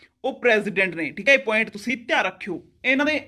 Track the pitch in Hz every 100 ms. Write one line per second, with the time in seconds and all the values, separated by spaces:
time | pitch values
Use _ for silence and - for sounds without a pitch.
0 | - _ 262 269 240 214 202 185 190 165
1 | 151 160 190 269 220 214 214 202 240 247
2 | - 302 190 - - 165 - _ 247 269
3 | 294 302